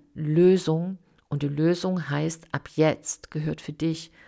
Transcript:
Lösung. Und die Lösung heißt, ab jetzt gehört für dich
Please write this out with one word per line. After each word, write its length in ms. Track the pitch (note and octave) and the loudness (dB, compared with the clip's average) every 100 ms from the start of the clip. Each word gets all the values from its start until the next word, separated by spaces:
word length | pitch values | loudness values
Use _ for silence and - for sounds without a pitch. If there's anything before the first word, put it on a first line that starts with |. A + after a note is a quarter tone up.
| _ | _
Lösung. 840 | - D3+ D#3+ F3+ F#3 F3 D#3+ F3+ F#3+ _ _ - | -8 0 6 6 6 2 -2 -2 -8 _ _ -8
Und 120 | C#3+ | -4
die 60 | C#3+ | -2
Lösung 640 | C#3+ D#3+ F3 F#3+ F3+ C#3 | 0 2 2 -2 -4 -4
heißt, 380 | C#3+ D#3+ D#3+ - | -4 -4 -6 -8
ab 160 | C#3 - | -10 -4
jetzt 560 | - D#3 - - - - | 2 2 2 -6 -10 -8
gehört 320 | D3+ D3+ D3+ | -6 -6 -6
für 100 | - | -8
dich 400 | D3+ E3 D#3+ - _ | -4 -4 -4 -10 _